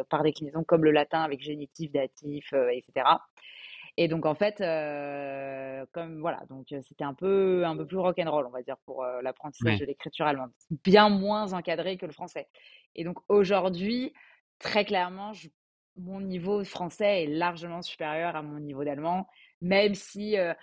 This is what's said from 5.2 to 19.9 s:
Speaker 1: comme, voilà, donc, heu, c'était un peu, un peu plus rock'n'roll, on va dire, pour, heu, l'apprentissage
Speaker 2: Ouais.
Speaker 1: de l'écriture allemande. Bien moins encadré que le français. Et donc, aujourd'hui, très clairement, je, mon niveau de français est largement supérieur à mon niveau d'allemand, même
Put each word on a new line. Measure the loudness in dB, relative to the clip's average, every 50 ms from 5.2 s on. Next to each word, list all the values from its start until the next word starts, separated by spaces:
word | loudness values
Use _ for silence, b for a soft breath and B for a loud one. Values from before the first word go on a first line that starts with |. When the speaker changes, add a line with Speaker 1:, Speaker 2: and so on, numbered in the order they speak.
| -6 -8 -8 -8 -8 -8 -8 -8 -8 -8 -10 -10 -12 -10 -10
Speaker 1:
comme, | -10 -10 -8 -8 -6
voilà, | -4 -4 -4 -4 -8 -12
donc, | -14 -16 -12 -10
heu, | -10 -10
c'était | -10 -12 -8 -6 -6
un | -6 -4
peu, | -2 0 2 4 4 4 4 4 4 2
un | 0 -2
peu | -4 -6
plus | -4 -2
rock'n'roll, | 0 0 0 0 0 0 2 0 0 0
on | -2
va | -6 -8 -8
dire, | -8 -10 -10 _
pour, | -10 -8 -6 -6
heu, | -4 -4 -4
l'apprentissage | -6 -6 -6 -8 -12 -14 -8 -2 0 0 2
Speaker 2:
Ouais. | 0
Speaker 1:
de | -2
l'écriture | -4 -8 -8 -12 -10 -6 -2 0
allemande. | 0 0 0 -4 -10 -14 _ _ -10 -10 -2 6
Bien | 8 8 10 10 8
moins | 6 2 2 0 -2 -2 -2 -4 -6
encadré | -4 -4 -2 -2 -2 -2 -4 -6
que | -6 -8
le | -10 -10
français. | -12 -14 -12 -10 -12 -12 -12 B B B B B B B B -10
Et | -8 -8
donc, | -8 -8 -6 0 4
aujourd'hui, | 6 6 6 6 4 2 2 2 0 -2 -2 -2 -2 -2 -4 -6 B B B B B B _ _ _ _
très | -8 -2 0 0 0
clairement, | 2 0 0 0 -2 -4 -8 -12 -12 -12
je, | -14 -18 -20 -20 _ _ _ _ _ _ _ _
mon | -14 -12 -10 -10 -8
niveau | -6 -6 -6 -4 -2 -2 -2 -2
de | -2
français | -6 -6 -8 -8 -6 -2 0 2 2 2 2 0
est |
largement | 0 0 0 0 0 -2 -4 -8 -10 -10 -8
supérieur | -10 -10 -8 -8 -6 -4 -4 -2 -2 -4 -4
à | -6
mon | -8 -8 -10 -10
niveau | -10 -8 -8 -6 -4
d'allemand, | -4 -4 -4 -2 -2 -2 -2 -4 b b b b b b b
même | -2 2 4 4 4 4